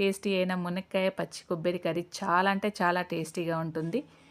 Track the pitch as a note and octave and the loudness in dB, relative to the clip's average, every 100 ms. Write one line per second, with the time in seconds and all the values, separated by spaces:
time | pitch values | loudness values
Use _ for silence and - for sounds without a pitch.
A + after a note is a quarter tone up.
0 | G3 G3 G#3 F#3+ F#3 F#3 F3 F3+ F#3+ G3 | 0 0 0 0 2 0 -2 -4 -2 0
1 | F#3+ F#3+ E3+ - - F3 E3+ F3 F3 E3 | 0 0 -6 -8 -6 -2 0 0 -2 -2
2 | F3 - G3 F3 F#3+ G3 G#3 G#3 F3 F3+ | -4 -6 2 4 4 2 0 0 2 2
3 | F3 E3+ D#3+ F#3 E3 E3 E3 D#3+ E3 A3+ | 0 -4 -4 -4 -2 0 -2 -2 -2 -2
4 | D4 - - | -4 -14 -20